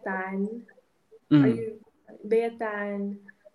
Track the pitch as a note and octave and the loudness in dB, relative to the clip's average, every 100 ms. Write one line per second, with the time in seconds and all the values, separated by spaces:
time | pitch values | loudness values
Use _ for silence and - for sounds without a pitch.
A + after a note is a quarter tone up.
0 | G3+ F#3+ F#3+ G3 G#3 A#3 - _ _ _ | -6 -6 -4 -4 -4 -6 -14 _ _ _
1 | _ - - D3 C3 A2+ A2+ - _ _ | _ -18 4 6 6 2 -4 -10 _ _
2 | _ G#3+ G#3 A3+ A#3 A#3 A3 G#3 G#3 G3+ | _ -16 0 0 0 -4 -8 -6 -6 -4
3 | G3+ G3+ - _ - | -6 -8 -16 _ -20